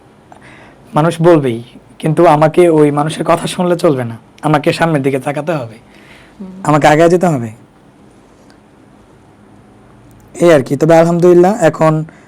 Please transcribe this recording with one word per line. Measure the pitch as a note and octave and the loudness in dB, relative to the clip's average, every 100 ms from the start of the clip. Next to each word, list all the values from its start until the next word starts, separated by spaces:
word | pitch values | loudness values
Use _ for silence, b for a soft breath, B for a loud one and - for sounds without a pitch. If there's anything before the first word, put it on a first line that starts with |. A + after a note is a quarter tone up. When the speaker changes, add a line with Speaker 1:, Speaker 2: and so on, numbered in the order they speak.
| _ _ _ - B B B B - | _ _ _ -20 B B B B -8
Speaker 1:
মানুষ | D3+ E3 D#3+ | -4 -2 0
বলবেই, | E3 E3 C3 A#2 A#2+ - _ - | 2 2 0 -8 -12 -20 _ -10
কিন্তু | D#3+ D#3 E3+ | -4 2 2
আমাকে | D3 D#3 F3 F3 | 4 2 2 2
ওই | D#3 D3 | 4 2
মানুষের | D3 D#3 D#3 D#3 | 0 -4 -4 -2
কথা | E3 - | -2 -4
শুনলে | - F3+ E3+ | -6 -4 -2
চলবে | F3 C3 | -2 -2
না, | A#2+ A2+ _ _ | -6 -12 _ _
আমাকে | D3 D3+ D#3+ | -4 -2 -2
সামনের | D3 E3 D3+ | -2 -2 -2
দিকে | C3+ C3+ | -4 -4
তাকাতে | D3 D3 D3+ | -6 -8 -8
হবে, | D#3 A2+ A2 _ b b b b b | -8 -10 -18 _ b b b b b
Speaker 2:
হুম। | F#3+ F#3 | -20 -10
Speaker 1:
আমাকে | E3 D3+ D3+ | -2 2 2
আগায় | D3+ E3+ | 4 4
যেতে | F3 F3+ | 2 0
হবে, | C#3 A2+ - _ _ _ _ _ _ _ _ _ _ _ _ _ _ _ _ _ _ _ _ _ _ _ _ - - _ | -4 -6 -14 _ _ _ _ _ _ _ _ _ _ _ _ _ _ _ _ _ _ _ _ _ _ _ _ -20 -20 _
এই | - F3 | 0 2
আর | D3+ | 2
কি। | - C#3 | 0 -2
তবে | D#3+ E3 | 2 4
আলহামদুলিল্লাহ | E3+ F3 F3+ F3 F3+ A#3 | 2 2 4 4 4 2
এখন | D#3+ - D#3+ D#3 D#3 B | -2 0 0 0 -6 B